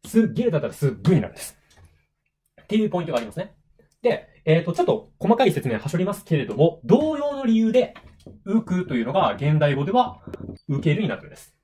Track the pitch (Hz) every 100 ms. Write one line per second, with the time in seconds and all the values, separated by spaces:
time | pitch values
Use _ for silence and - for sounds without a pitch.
0 | - 226 220 - 247 160 113 - 139 101
1 | 120 175 92 - - - _ _ - _
2 | _ _ _ _ _ _ _ 220 214 175
3 | 165 123 110 - 202 _ _ _ _ _
4 | 240 - - _ - 165 170 165 359 -
5 | - _ 208 233 247 147 131 110 151 175
6 | 185 196 - 156 120 110 165 - 117 226
7 | 311 294 285 277 254 226 220 254 - -
8 | - - - - - 220 - 180 156 127
9 | 117 185 131 101 143 156 147 135 143 240
10 | 247 - - - - - - 139 160 165
11 | 202 95 - - - _